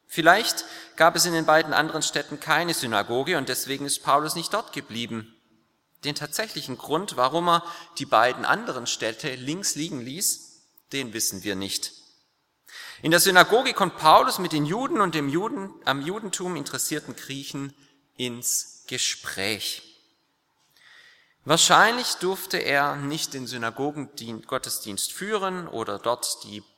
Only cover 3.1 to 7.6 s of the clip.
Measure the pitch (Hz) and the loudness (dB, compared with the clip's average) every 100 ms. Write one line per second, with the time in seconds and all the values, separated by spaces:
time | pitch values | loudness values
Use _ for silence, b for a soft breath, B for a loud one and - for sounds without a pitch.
3.1 | 123 143 165 127 127 123 135 143 - - | 0 0 0 0 -4 -4 -4 -4 -2 2
4.1 | 143 151 170 160 208 - 143 - 110 117 | 2 2 -4 -4 -4 -4 -10 -8 -8 -6
5.1 | 113 110 _ _ _ _ _ _ _ 143 | -8 -10 _ _ _ _ _ _ _ -8
6.1 | 143 147 - 214 156 139 123 - 156 202 | -6 -6 -6 -6 -8 -10 -10 -4 -4 -2
7.1 | 127 127 165 175 170 | 0 2 2 2 2